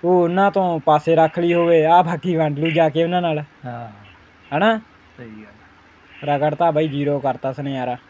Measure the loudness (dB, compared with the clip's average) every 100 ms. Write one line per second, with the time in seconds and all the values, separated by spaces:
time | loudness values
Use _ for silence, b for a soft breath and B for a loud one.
0 | 2 2 2 2 0 2 -2 -2 2 2
1 | 2 2 2 2 0 2 4 4 6 4
2 | 4 -2 -4 -2 -2 -2 -2 2 0 2
3 | -2 0 -2 -4 -8 _ -14 -14 -16 -20
4 | -20 -20 _ _ -6 0 0 0 -6 _
5 | _ -20 -20 -20 -20 -20 -20 _ _ _
6 | _ -14 -4 -2 -2 0 0 0 -2 -2
7 | -2 -2 -2 -4 -6 -8 -8 -6 -6 -8
8 | _